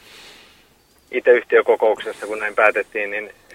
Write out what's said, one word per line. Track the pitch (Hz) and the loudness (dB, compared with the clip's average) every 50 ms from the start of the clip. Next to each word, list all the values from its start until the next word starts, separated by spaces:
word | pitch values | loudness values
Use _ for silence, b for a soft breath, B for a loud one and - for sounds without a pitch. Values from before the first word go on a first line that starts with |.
| B B B B B B B B B B B B B B _ _ _ _ _ _ _ _ | B B B B B B B B B B B B B B _ _ _ _ _ _ _ _
Itse | - 127 - 135 | -8 -2 4 4
yhtiökokouksessa, | 123 120 - - - 113 104 - 113 - 117 110 104 - - 110 101 - 107 | 4 4 4 2 2 2 4 2 0 2 2 0 0 0 -4 -10 -10 -10 -10
kun | 104 107 107 | -10 -8 -8
näin | 107 104 101 | -8 -6 -2
päätettiin, | 117 110 107 98 107 98 - - 110 104 101 | 2 2 2 2 0 -4 -6 -6 -8 -8 -6
niin | 101 107 107 101 - _ _ B B | -8 -10 -10 -12 -16 _ _ B B